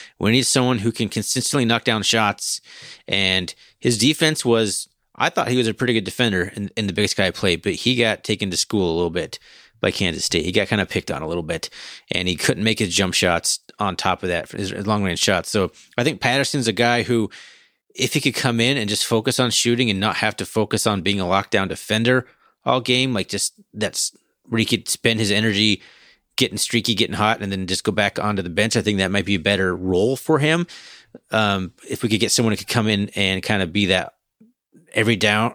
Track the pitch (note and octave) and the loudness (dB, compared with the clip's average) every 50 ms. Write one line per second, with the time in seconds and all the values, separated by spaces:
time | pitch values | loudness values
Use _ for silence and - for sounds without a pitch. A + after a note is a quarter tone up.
0 | - - _ - F#2 G#2 A#2 C3 A#2+ - - C3+ B2 B2 B2+ A2 G2+ A#2 A2 - | -18 -18 _ -2 0 2 2 2 2 2 2 2 2 2 2 0 0 -2 -2 -2
1 | A#2 F#2+ - A2+ G2+ - - C3 - - - C#3+ A#2+ A2+ A#2 A2+ - B2 A2+ G#2+ | -4 -4 -4 -4 -4 -4 -4 -4 -2 -2 0 0 2 2 2 2 0 0 -2 0
2 | F#2+ - - A2+ A2 G2+ G#2 - - - - - - - - - - - - - | 0 0 2 2 2 2 0 -2 -4 -8 -8 -8 -10 -14 -20 -20 -20 -20 -20 -18
3 | _ - - G2 G2 F#2 F#2 F#2 F2+ E2 - _ - _ _ _ - B2 A#2+ G#2 | _ -4 -2 0 2 2 2 0 -2 -4 -8 _ -18 _ _ _ 0 0 2 4
4 | A2 D3 D3+ - E3 D#3 D#3 - - B2 A#2 A2+ A2 G2+ - - - - _ _ | 4 2 2 2 2 0 0 0 2 2 2 2 2 0 -2 -4 -8 -10 _ _
5 | _ _ _ - C3 E3 - - - - B2+ B2+ A#2 A2+ G#2 - B2+ A#2+ A#2 A2+ | _ _ _ -2 -2 0 0 0 0 0 2 2 2 0 0 0 0 0 2 0
6 | F#2+ - - - B2 A2+ G2 F#2 F2 G#2+ - G#2+ G2+ - - - G#2+ G2 F2 G#2+ | 0 -2 0 0 2 2 2 0 -2 -2 -4 -8 -8 -6 -4 -4 -4 -2 0 0
7 | G#2 F#2+ - - G2 F2+ - - - F#2+ E2+ E2 - G2+ F2+ - - A#2+ B2+ A#2+ | 0 0 0 0 0 0 0 0 0 0 0 0 0 -4 -4 0 0 0 2 2
8 | A#2 A2 G#2 - - - G#2+ - G#2 F#2+ E2+ - - - - G#2 F#2 E2+ E2 E2+ | 2 0 0 -2 -4 -4 -4 -2 -2 -4 -2 -4 -4 -2 0 0 0 0 0 0
9 | F2 E2+ D#2+ F2 D#2+ - - - _ - - - - _ _ _ - G2+ - - | -2 -2 -2 -4 -6 -6 -10 -14 _ -20 -20 -20 -20 _ _ _ -2 -2 0 0
10 | G2+ F2 D#2+ D#2+ - - - E2+ D2+ F#2 F#2 G#2+ G2 - A2+ G2+ F2+ - - G2 | -2 -2 -2 -4 -4 -2 0 0 0 0 0 0 0 2 0 0 0 0 -2 -4
11 | - - E2+ C#2 - D#3 A#2+ F2 - E2 E2 - - - - - - - - - | -4 -4 -6 -6 -6 -4 -4 -4 -4 -4 -6 -6 -8 -12 -14 -16 -18 -18 -18 -12
12 | - - - F#2 F2+ F#2 F2 D2 - - - F2 G#2 A2+ G#2+ - A2 F2+ E2 F#2 | -8 -4 -2 -2 0 0 0 0 0 0 0 2 2 0 2 2 0 0 2 0
13 | G2 F2+ E2+ - G2+ F2+ E2+ E2 - - - - _ - - - G#2 G2 F2+ - | 0 2 2 2 2 2 2 2 0 -2 -4 -4 _ -10 -6 -4 -2 -2 -2 -2
14 | - F#2+ F2+ - - F2+ F2 E2 - - - - G2+ F#2+ G2 G2 G2+ G#2+ G#2+ G#2 | 0 0 0 0 -2 -2 -2 -2 -4 -6 -6 -6 -6 -6 -6 -4 -2 0 0 0
15 | G2 F#2 E2+ - - - F#2+ F2 E2+ - - G#2+ F#2 - - - - - _ - | 0 0 -2 0 2 2 2 2 0 0 0 0 0 0 -4 -10 -20 -8 _ -2
16 | A#2+ D#3+ C3 - - B2 B2+ C#3 C3+ - - C#3+ A#2+ A2+ G2 G#2 A#2+ A#2+ A#2+ A#2+ | -2 -2 -2 0 0 0 2 0 0 0 -2 -2 0 0 0 2 2 2 2 0
17 | A2+ - A#2+ A#2 G#2+ - - - - - - - _ _ _ _ _ _ - - | 0 0 0 0 0 -2 -6 -12 -20 -20 -20 -20 _ _ _ _ _ _ -6 -4
18 | B2+ - - D3+ - C#3 - - - B2+ A#2 A2+ A#2 B2+ C#3 C3+ G#2+ G2+ G#2+ - | -4 -2 0 0 0 0 0 0 0 0 2 2 2 2 0 0 -2 -2 -2 -2
19 | - - A#2+ A2 A2+ C3+ - - B2+ A#2+ - - - A#2 A#2+ A#2+ C3 A2+ G2 F#2+ | 0 0 0 0 0 0 0 0 0 0 0 0 0 2 2 2 2 0 0 0
20 | G2+ G#2+ F2+ - - G#2+ G2+ - A#2+ - - A2 G#2 - - G#2 - A2+ G#2 G2 | 0 -2 0 0 -2 -2 -2 -4 -8 -4 -2 -2 0 0 0 0 0 0 0 0
21 | E2 G2+ G2+ G2 F#2 F2 F#2+ G2 G2 - - G2+ F#2+ F2+ E2 - - - G#2+ A2 | 0 0 0 0 0 0 0 0 0 0 0 0 0 -2 -4 -8 -4 -2 -2 0
22 | A2+ B2+ B2+ B2+ B2+ - _ _ _ _ _ _ - B2+ B2 B2+ A#2 B2+ B2 B2+ | 2 2 2 2 0 -4 _ _ _ _ _ _ -2 0 0 0 2 2 2 2
23 | C3 C3 A#2+ G2 F#2 - G2+ G2+ - - - _ _ _ - G#2+ G#2+ - - - | 2 0 0 -2 -4 -4 -4 -4 -4 -6 -8 _ _ _ -6 -4 -4 -4 -2 -4
24 | - - - _ _ _ _ _ _ - A2+ A2+ A2 - A#2+ G2 - - - - | -6 -6 -8 _ _ _ _ _ _ -2 0 0 2 2 0 -2 -2 -4 -4 -2
25 | - A#2+ A2+ G#2+ A2+ G2 G2+ G#2 A2 A2+ G2 G2+ G#2+ G#2+ G2 - - - - - | 0 0 0 2 0 0 0 2 2 2 2 2 4 2 2 0 -4 -12 -20 -20
26 | - - _ _ _ _ _ - C3 - G2 A2+ - - - A#2 - - G#2+ F#2+ | -20 -20 _ _ _ _ _ -2 0 0 0 -2 -2 -2 -2 0 0 0 0 0
27 | A2 - - - G#2 G#2+ A2 - G#2 G2 G2 F#2+ F#2+ F2 F#2+ - - A2 F#2+ A2 | 0 0 0 0 0 0 0 0 -4 -4 -4 -4 -4 -4 -4 -4 -2 -2 0 0
28 | G2+ G2 - - - G#2 G#2 F#2+ F2 F2+ D#2+ G#2 G#2 A#2 - A#2 F2 G#2+ G#2 F#2+ | 0 0 0 -2 -2 -2 -2 -2 -4 -2 0 0 0 2 2 0 2 2 2 2
29 | F#2+ F#2 G2 G2+ F2+ F#2+ G2+ F2 D2+ G2 G2+ F#2 F#2+ F#2 F2+ F2 F2+ F#2+ F2+ F2+ | 0 0 0 0 0 0 0 0 2 2 2 2 0 0 -2 -2 0 0 2 2
30 | G#2 B2 C3+ - - - D#3+ C3+ D3 D3+ D#3+ F3 E3+ - - - - - - - | 2 2 0 -2 0 0 2 2 2 2 2 0 -2 -4 -8 -16 -20 -20 -20 -20
31 | - _ - - _ - - A2 G#2+ G2+ G2 F#2+ F#2 E2+ - _ - - C3 - | -20 _ -20 -20 _ -2 0 2 2 2 0 0 -4 -6 -10 _ -12 -10 -6 -4
32 | - G#2+ A2 F#2+ A#2 G2+ - - A#2+ A2 G#2 - - - - A#2+ G#2+ A2 G#2+ G2+ | -2 0 0 2 2 2 2 2 2 2 0 -2 -4 -2 0 0 2 2 2 0
33 | G2+ - - G#2 G2 F#2+ F#2+ F#2+ - - G#2+ G2 F#2+ E2 D#2+ G#2 G2+ F2+ F#2 F2+ | 0 -2 -2 0 0 0 0 0 -2 -2 0 0 0 0 0 2 2 4 2 2
34 | - - - _ _ _ _ _ _ _ _ _ _ _ _ - _ _ - A2+ | 0 -4 -10 _ _ _ _ _ _ _ _ _ _ _ _ -20 _ _ 0 2
35 | A2 A2+ A#2 F#2+ - G#2 G#2 G#2+ A2+ A#2 - | 2 4 2 4 4 2 4 2 2 0 -2